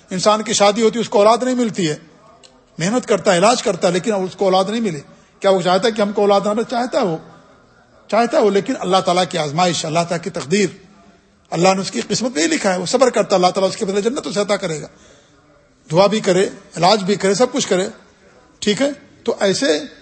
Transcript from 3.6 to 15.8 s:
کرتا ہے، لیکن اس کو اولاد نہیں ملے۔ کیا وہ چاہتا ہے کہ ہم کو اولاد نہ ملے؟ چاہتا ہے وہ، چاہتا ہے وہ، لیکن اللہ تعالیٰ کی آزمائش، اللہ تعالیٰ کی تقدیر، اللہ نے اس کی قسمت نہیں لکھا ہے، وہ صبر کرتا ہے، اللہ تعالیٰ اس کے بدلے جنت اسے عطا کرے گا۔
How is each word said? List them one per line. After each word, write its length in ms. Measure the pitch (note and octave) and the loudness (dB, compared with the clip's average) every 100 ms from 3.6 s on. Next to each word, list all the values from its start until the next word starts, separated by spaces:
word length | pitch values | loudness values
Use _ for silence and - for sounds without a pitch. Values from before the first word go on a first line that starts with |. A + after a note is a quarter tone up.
کرتا 240 | A3 F3 F#3+ | 0 0 0
ہے، 60 | |
لیکن 200 | F3 A3 | 0 -2
اس 220 | G3+ F#3 - | -2 -4 0
کو 100 | G3 | 2
اولاد 200 | F#3 F#3+ | 2 0
نہیں 120 | A#3 | -2
ملے۔ 180 | G#3+ D3 - - _ _ | -4 -6 -14 -20 _ _
کیا 100 | G3 | 2
وہ 120 | F#3+ | 2
چاہتا 260 | F3 F#3 A3+ | 2 2 2
ہے 40 | |
کہ 100 | A3 | 0
ہم 100 | G3+ | -2
کو 100 | G#3 | 0
اولاد 200 | G3+ G3+ G3+ | 2 2 2
نہ 80 | |
ملے؟ 100 | G#3+ - | -2 -4
چاہتا 300 | A#3+ B3 D#4 | -4 -2 -2
ہے 60 | G3+ | -2
وہ، 120 | D#3+ - - _ _ _ _ _ _ - | -4 -10 -20 _ _ _ _ _ _ -4
چاہتا 300 | G#3 A#3 D4+ | 0 2 2
ہے 40 | |
وہ، 80 | G#3+ | 2
لیکن 240 | G3+ A3 B3+ | 2 -2 -4
اللہ 180 | F#3 F#3+ | 0 0
تعالیٰ 260 | F3+ F3 F#3 | 2 0 0
کی 80 | E3+ | -4
آزمائش، 480 | D3+ D3+ F3+ E3 D3 | -4 0 0 -2 -4
اللہ 140 | D#3+ | -2
تعالیٰ 240 | E3+ E3+ | -2 -6
کی 60 | G3 | -8
تقدیر، 380 | E3+ C3 G3+ F#3 - - _ _ _ _ _ - | -10 -2 0 -2 -4 -20 _ _ _ _ _ -8
اللہ 200 | D#3+ F3+ | 0 2
نے 80 | F#3+ | 2
اس 100 | F#3 | -2
کی 100 | A#3 A3 | -6 -6
قسمت 280 | G3+ B3 C#4 | -4 -4 -2
نہیں 120 | D#4+ | -2
لکھا 260 | D4+ G3 | 0 -2
ہے، 60 | F3+ | -2
وہ 60 | F3 | -2
صبر 240 | B3 B3+ | 2 2
کرتا 260 | A#3 G3 F#3+ | 2 0 2
ہے، 0 | |
اللہ 160 | F3+ | 2
تعالیٰ 180 | F#3+ F#3+ | 2 -2
اس 80 | - | -2
کے 80 | G3 | -4
بدلے 160 | G3+ | -2
جنت 260 | A3 C#4+ C#4 | -2 -4 -6
اسے 120 | G3 | -4
عطا 160 | G3+ G3+ | -2 -2
کرے 260 | F#3 D3+ | -4 -8
گا۔ 60 | D#3 _ _ _ _ _ _ _ _ _ | -12 _ _ _ _ _ _ _ _ _